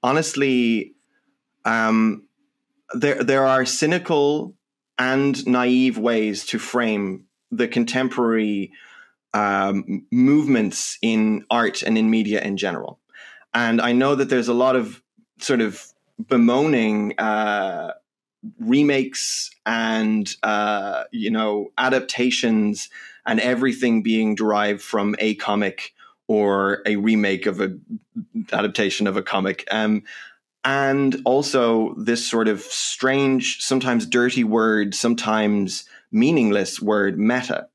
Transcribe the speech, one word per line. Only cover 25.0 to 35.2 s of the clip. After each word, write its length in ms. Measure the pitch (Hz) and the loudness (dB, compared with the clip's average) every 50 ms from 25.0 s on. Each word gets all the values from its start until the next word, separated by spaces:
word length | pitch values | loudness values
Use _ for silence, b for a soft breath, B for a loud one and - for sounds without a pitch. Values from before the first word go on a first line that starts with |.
| 101 104 107 - | 0 0 -2 -2
a 140 | - 110 107 | -2 -2 -2
comic 580 | 101 - - 104 104 104 98 - - - - b b b b b b _ _ | -2 -2 -2 0 0 0 -2 -4 -8 -16 -16 b b b b b b _ _
or 540 | 110 107 104 101 98 98 98 98 101 - - | 0 2 2 2 2 2 2 0 -2 -2 -2
a 100 | 101 107 | -2 -2
remake 520 | 101 101 110 113 107 104 98 95 90 - 107 | 0 2 2 2 2 2 0 0 0 -2 -4
of 120 | 95 90 | -2 -2
a 160 | 101 95 92 82 - _ 113 110 _ _ _ 117 - _ _ 113 101 - - | -4 -4 -4 -8 -12 _ -12 -12 _ _ _ -14 -14 _ _ -8 -6 -4 -2
adaptation 540 | 110 101 104 - - 107 98 - - 104 101 | -2 -2 -2 0 0 -2 -2 0 -2 -2 -2
of 100 | 95 101 | -2 -2
a 60 | 95 | -4
comic. 440 | - - 98 95 98 95 - - - | -2 -2 -2 0 -2 -4 -4 -6 -6
Um, 320 | 101 110 107 107 107 104 B B B B B B B B B _ _ _ _ | -4 -2 0 0 0 0 B B B B B B B B B _ _ _ _
and 560 | 135 135 139 139 135 139 139 139 135 123 - - | -2 0 0 0 0 0 2 2 0 0 0 0
also 680 | 123 127 139 147 139 - 131 120 117 117 113 110 - - | 0 2 2 0 2 0 2 2 4 2 2 0 0 -4
this 300 | - 107 110 117 117 120 | -6 -2 -2 -2 -2 -2
sort 220 | - - 117 113 113 | -2 0 0 2 2
of 140 | 107 95 | 0 -2
strange, 1000 | - - - - - - - - - 131 135 139 139 135 135 131 120 - - - - | -4 -10 -8 -6 -6 -6 -6 -2 -2 0 2 2 2 2 2 0 -2 -4 -6 -6 -4
sometimes 420 | - 135 131 120 131 120 117 110 | -2 -2 0 0 0 0 0 0
dirty 380 | - - 123 123 127 127 127 120 | 0 0 2 2 2 2 0 0
word, 500 | 107 107 113 110 113 107 107 104 101 95 | 2 2 2 2 2 2 2 0 -2 -4
sometimes 920 | - - 120 120 117 | -2 0 0 -2 0